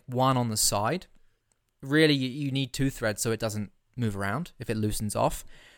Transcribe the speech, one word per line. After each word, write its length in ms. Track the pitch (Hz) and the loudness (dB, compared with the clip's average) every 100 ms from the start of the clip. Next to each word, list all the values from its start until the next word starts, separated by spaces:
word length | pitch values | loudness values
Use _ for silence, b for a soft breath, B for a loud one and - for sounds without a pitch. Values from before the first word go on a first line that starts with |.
| - | -6
one 320 | 123 131 131 | 2 4 4
on 100 | 117 | 0
the 80 | 107 | 0
side, 500 | - 101 107 175 - - _ _ _ _ _ - | 0 2 0 -2 -8 -20 _ _ _ _ _ -12
really, 320 | 135 147 156 | 0 4 6
you, 160 | 139 131 | 4 0
you 220 | 131 143 | -4 -2
need 200 | 135 131 | -2 -2
two 180 | - 135 | -2 -2
threads 320 | - 113 104 | 0 -2 0
so 100 | 113 | -2
it 80 | 110 | 0
doesn't 300 | 110 107 101 _ _ - | -2 -4 -8 _ _ -4
move 180 | 117 98 | -2 -2
around 360 | 98 120 175 - | -2 -4 -6 -10
if 100 | 120 | -6
it 80 | 110 | -2
loosens 360 | 107 104 107 | 0 0 -2
off. 300 | 110 135 - - b b | 0 0 -2 -12 b b